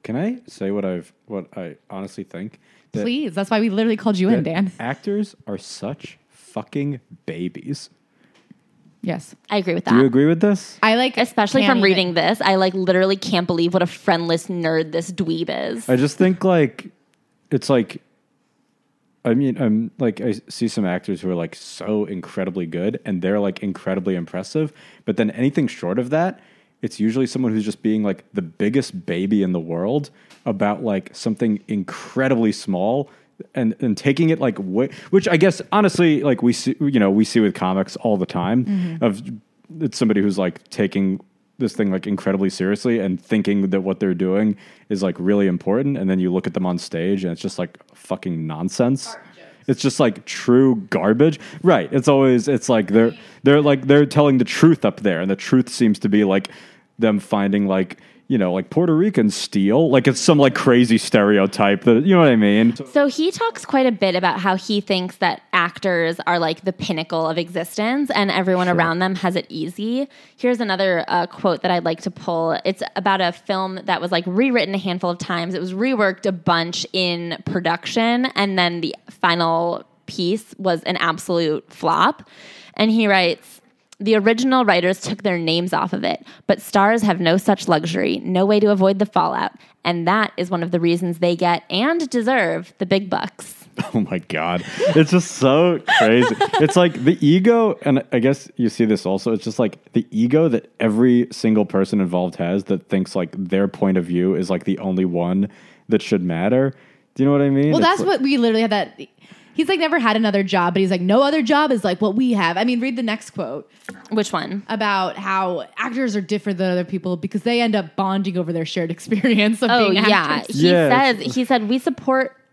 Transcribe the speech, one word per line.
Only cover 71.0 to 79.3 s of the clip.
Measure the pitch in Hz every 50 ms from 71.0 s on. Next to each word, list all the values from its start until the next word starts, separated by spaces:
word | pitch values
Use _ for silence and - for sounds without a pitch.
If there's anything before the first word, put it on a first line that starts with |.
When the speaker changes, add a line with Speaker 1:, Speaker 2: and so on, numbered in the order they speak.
| - -
Speaker 3:
uh, | - 175 175
quote | 175 - - - 190 165 - -
that | 180
I'd | 180 175 165
like | 170 165 165 -
to | 196
pull. | - - - - 170 165 165 165 160 - -
It's | 190 190 - - - _
about | - 185 196 190 185
a | 185 175 175
film | - _ - 196 190 190 190 185 185 -
that | - 180 -
was, | 170 180 185
like, | 170 175
rewritten | 185 180 202 254 269 247 233 156 185 196
a |
handful | 196 185 190 175 180 - 175
of | 175
times. | 175 - - 180 170 170 175 185
It | 180
was | 180 185 185
reworked | 190 233 262 262 214 214 190 185 - -
a | 196
bunch | 190 170 - 185 170 165 165 170 175 - - - -
in | 185 185 175 175 170 170 170 160 - -
production, | - - 180 180 160 170 170 - - - 233 226 233 240 247 254 262 -
and | - 202 202 190
then | 185 175 175 170 170
the | 165 151 - _ _ -
final | - _ - 175